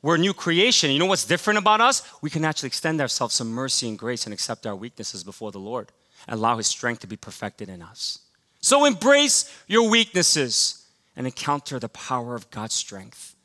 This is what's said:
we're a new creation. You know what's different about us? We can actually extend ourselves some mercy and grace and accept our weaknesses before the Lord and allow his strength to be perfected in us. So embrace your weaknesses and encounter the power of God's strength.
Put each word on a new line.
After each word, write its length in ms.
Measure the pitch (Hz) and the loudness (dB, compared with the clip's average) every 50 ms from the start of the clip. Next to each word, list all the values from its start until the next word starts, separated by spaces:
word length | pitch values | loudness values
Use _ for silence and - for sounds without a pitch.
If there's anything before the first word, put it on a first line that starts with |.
we're 140 | - 147 170 | 2 2 2
a 20 | 160 | 4
new 140 | 175 196 190 | 4 2 0
creation. 580 | - - 175 165 170 202 247 - - - 147 | -2 -2 0 2 4 4 4 4 4 2 2
You 80 | 135 147 | 2 2
know 80 | 175 | 2
what's 180 | 185 196 180 - | 2 2 0 2
different 320 | - 170 170 - 214 208 | 0 -2 0 2 2 0
about 240 | 214 190 214 214 214 | 4 4 4 4 6
us? 220 | 233 247 262 - - - - - | 6 4 4 2 -4 -8 -18 -10
We 80 | - 151 | -10 -6
can 160 | - 160 156 | -2 0 0
actually 220 | 156 151 - - | 0 0 -2 -6
extend 340 | 131 - - - 160 160 156 | -6 -6 -2 -2 -2 0 0
ourselves 340 | 143 120 - - 131 110 - | 0 0 0 -2 -2 -2 -2
some 160 | - 120 113 | -4 -4 -4
mercy 380 | 113 123 131 131 - - - 117 | -6 -6 -4 -2 -2 -2 -2 -4
and 100 | 107 98 | -6 -6
grace 260 | 113 117 123 117 - | -6 -6 -6 -4 -6
and 80 | 110 104 | -8 -6
accept 320 | 98 - - 113 - - | -8 -6 -6 -6 -6 -6
our 100 | 113 101 | -8 -8
weaknesses 500 | 95 107 120 _ - 104 - - 95 85 | -8 -10 -14 _ -12 -12 -10 -10 -10 -12
before 260 | 98 95 - 110 104 | -14 -14 -12 -12 -12
the 80 | 92 98 | -10 -10
Lord 320 | 95 104 120 123 101 _ _ _ _ _ _ _ - | -10 -8 -8 -8 -8 _ _ _ _ _ _ _ -12
and 140 | - 117 110 | -8 -6 -2
allow 180 | 110 113 120 | 0 0 0
his 100 | 113 107 | 0 -2
strength 340 | - - - - 120 120 113 | -4 -4 -2 -4 -6 -6 -6
to 60 | - | -10
be 100 | 95 110 | -14 -14
perfected 500 | - - - 92 - - 101 - - 107 | -14 -14 -18 -14 -10 -10 -10 -10 -12 -16
in 140 | 95 92 87 | -14 -14 -18
us. 380 | 85 87 - - - - - - _ _ _ _ _ _ _ _ | -18 -20 -14 -10 -8 -8 -8 -10 _ _ _ _ _ _ _ _
So 240 | - - 262 285 294 | 2 4 4 6 6
embrace 640 | 294 233 175 - 254 277 285 294 285 - - - - - - - | 4 4 4 4 6 6 6 6 4 2 2 0 -2 -10 -20 -8
your 220 | - 196 226 233 220 | 0 2 4 4 6
weaknesses 840 | 220 233 220 - - 180 170 - - 156 139 120 107 - - - - - _ _ _ _ _ _ _ | 4 4 4 2 0 0 2 2 2 2 0 0 0 0 0 0 -2 -8 _ _ _ _ _ _ _
and 100 | - 127 | -8 -8
encounter 520 | 131 - - - 151 147 143 - - 143 127 | -6 -6 -6 -2 -2 -2 -2 -2 -8 -8 -8
the 100 | 117 110 | -8 -8
power 440 | _ - - - 131 123 120 120 123 | _ -12 -6 -4 -4 -4 -4 -6 -8
of 160 | 113 101 _ | -10 -10 _
God's 260 | - 110 110 110 - | -10 -10 -6 -6 -6
strength. 600 | - - - 101 98 95 113 - - - - - _ _ | -6 -6 -8 -12 -16 -18 -18 -20 -20 -20 -20 -20 _ _